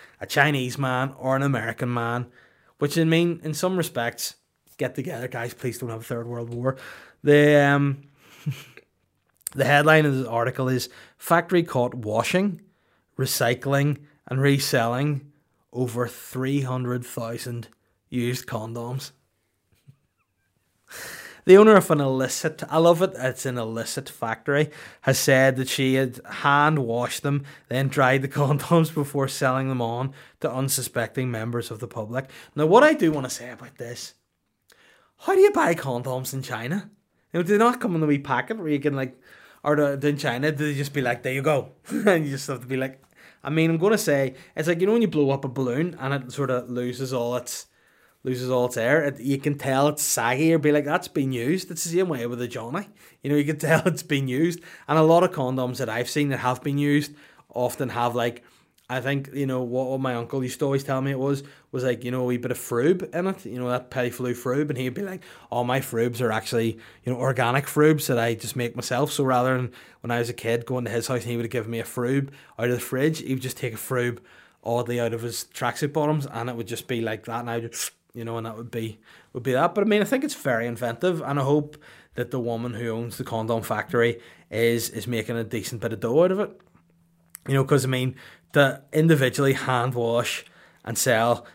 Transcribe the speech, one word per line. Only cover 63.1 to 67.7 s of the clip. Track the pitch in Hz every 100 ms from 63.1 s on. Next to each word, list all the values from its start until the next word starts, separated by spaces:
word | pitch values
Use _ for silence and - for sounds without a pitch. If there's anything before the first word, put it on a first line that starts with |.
in | 165 190
it, | 190 101
you | 123
know, | 123
that | 123 -
Petit | 135 123
Flou | 120 123
frube, | 123 131 135 151
and | 131
he'd | 127
be | 170
like, | 196 185 - - -
"Oh, | 120
my | 123 131
frubes | 135 117 123 117
are | 120
actually, | 110 - 117 113 113 - -
you | -
know, | 123
organic | 131 123 120 135
frubes | 139